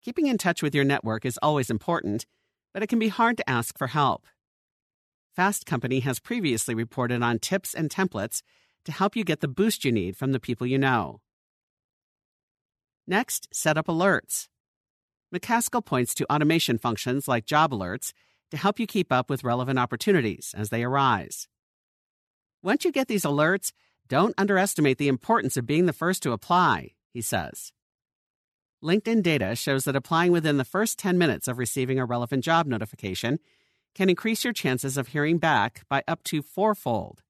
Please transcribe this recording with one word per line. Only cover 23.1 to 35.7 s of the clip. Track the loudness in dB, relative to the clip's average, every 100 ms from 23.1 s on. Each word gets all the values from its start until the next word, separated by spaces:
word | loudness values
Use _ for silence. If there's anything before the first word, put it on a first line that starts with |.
| 0
alerts, | 0 2 2 2 -4 _ _ _ _
don't | 2 2 2
underestimate | 2 2 2 2 2 4
the | 2
importance | 0 2 0 2 -4
of | 0
being | 2 2
the |
first | 2 -2 0
to | -2
apply," | -4 2 4 4 2 -4 _ _
he | -10
says. | -4 -4 -4 -12 -18 _ _ _ _ _ _ _ _ _ _ _
LinkedIn | 0 0 4 2
data | 4 2 0 -2
shows | 0 0
that | 0 -2
applying | 0 2 4
within | 4 2 0
the |
first | 0 -2 -2 -2
ten | 0 2
minutes | 2 0 -4
of | -4
receiving | -4 -2 0 0
a |
relevant | 0 -2 -2 -2
job | 2 2 2
notification | -2 -6 -8 -8 -4 -2 -4 _ _ _ _ _
can | 0 2
increase | 2 0 -2
your | -2
chances | -2 -2 -2 -2 -4
of | -4
hearing | -2 0 2
back | 2 2 0